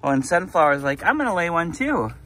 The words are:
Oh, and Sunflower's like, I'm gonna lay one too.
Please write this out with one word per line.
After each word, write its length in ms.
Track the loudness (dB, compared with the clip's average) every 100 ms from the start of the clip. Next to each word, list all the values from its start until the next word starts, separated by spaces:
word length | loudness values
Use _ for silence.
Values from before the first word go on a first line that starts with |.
Oh, 80 | 0
and 140 | -2
Sunflower's 580 | 2 0 0 2 4 4
like, 220 | 0 -2
I'm 140 | 0 0
gonna 160 | 0
lay 160 | 0 0
one 220 | 0 -2
too. 400 | -2 -2 -2 -2 -8